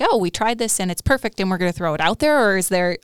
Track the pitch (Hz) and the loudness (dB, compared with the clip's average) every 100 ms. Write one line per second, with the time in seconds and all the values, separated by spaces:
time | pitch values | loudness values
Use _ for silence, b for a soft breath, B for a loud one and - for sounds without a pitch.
0 | 359 320 175 - 220 240 220 - 185 175 | 0 2 0 0 -2 -2 -2 -2 -2 -4
1 | - 269 214 - 190 185 180 170 170 156 | 0 0 0 -4 -2 0 -2 -2 -4 0
2 | 160 220 302 294 214 190 180 185 180 - | 0 2 2 4 2 2 0 0 0 -2